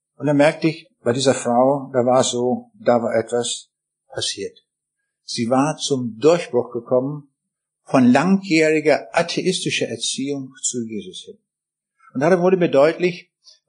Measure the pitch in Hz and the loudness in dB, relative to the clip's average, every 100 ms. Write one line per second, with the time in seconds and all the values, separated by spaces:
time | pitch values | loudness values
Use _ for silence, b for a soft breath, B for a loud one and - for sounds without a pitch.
0 | _ _ 139 143 147 160 165 - - _ | _ _ -2 4 2 2 -2 -4 -12 _
1 | 120 123 131 127 123 120 131 143 135 131 | -2 0 0 0 0 2 2 0 -2 -2
2 | 120 127 123 120 123 120 - 104 - 120 | 2 2 2 0 -2 -2 -8 _ 0 0
3 | 117 117 - 123 151 - - _ _ _ | 0 -2 -2 -4 -4 -10 -14 _ _ _
4 | _ - - - 95 - _ _ _ _ | _ -10 -8 -8 -12 -14 _ _ _ _
5 | _ _ - - 117 131 147 151 - 135 | _ _ -12 -6 -2 0 0 -4 -4 -4
6 | 123 107 143 170 - 123 123 120 - 127 | -4 0 2 2 0 -4 -4 -8 -2 -2
7 | 135 151 - _ _ _ _ _ - 135 | 0 -8 -14 _ _ _ _ _ -2 4
8 | 123 127 175 196 190 160 156 156 151 135 | 4 4 4 0 2 2 4 2 2 0
9 | - 170 175 - 175 180 156 - 117 113 | 0 -2 -2 -2 -2 -2 -4 -4 -4 -6
10 | - - 139 139 131 - - 127 113 107 | -8 -6 -6 -6 -10 -8 -6 -6 -8 -10
11 | 92 90 - - _ _ _ _ _ _ | -12 -16 -18 -20 _ _ _ _ _ _
12 | b 127 156 185 180 185 165 135 151 160 | b -2 2 4 4 2 2 4 4 2
13 | 175 175 - _ b b | -4 -4 -12 _ b b